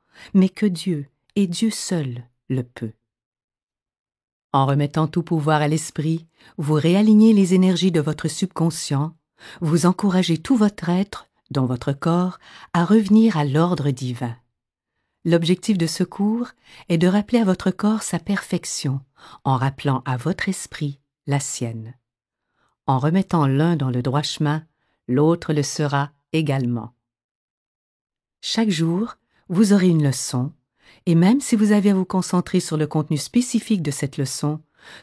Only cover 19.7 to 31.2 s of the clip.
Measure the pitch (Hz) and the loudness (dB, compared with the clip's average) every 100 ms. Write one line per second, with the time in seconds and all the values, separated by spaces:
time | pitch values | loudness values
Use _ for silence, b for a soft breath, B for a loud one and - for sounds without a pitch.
19.7 | 135 143 131 135 127 156 190 - 185 - | -2 -4 -2 -4 -6 -4 -4 -6 -6 -10
20.7 | - 147 139 _ _ - 139 - - 117 | -10 -8 -10 _ _ -4 -4 -4 -8 -8
21.7 | 113 113 - _ _ _ _ _ _ _ | -8 -14 -18 _ _ _ _ _ _ _
22.7 | _ - 131 147 190 185 170 139 135 165 | _ -2 0 2 0 0 0 2 2 2
23.7 | 160 131 123 131 139 147 - 147 156 - | 0 -2 -2 -2 -2 -4 -4 -2 -4 -8
24.7 | _ _ _ - 127 156 170 - 147 143 | _ _ _ -4 2 2 0 -2 -2 -2
25.7 | - 147 139 143 _ _ 160 147 135 123 | -2 -2 -2 -4 _ _ -4 -2 -2 -2
26.7 | 120 120 _ _ _ _ _ _ _ _ | -4 -8 _ _ _ _ _ _ _ _
27.7 | _ _ _ _ _ _ _ - 220 220 | _ _ _ _ _ _ _ -6 -2 0
28.7 | 160 165 180 233 - _ _ - 175 208 | 0 0 -2 -4 -10 _ _ -4 2 4
29.7 | 202 185 160 143 131 - 123 139 - _ | 4 4 4 2 -2 -4 -4 -4 -8 _
30.7 | _ b b - 165 | _ b b 0 4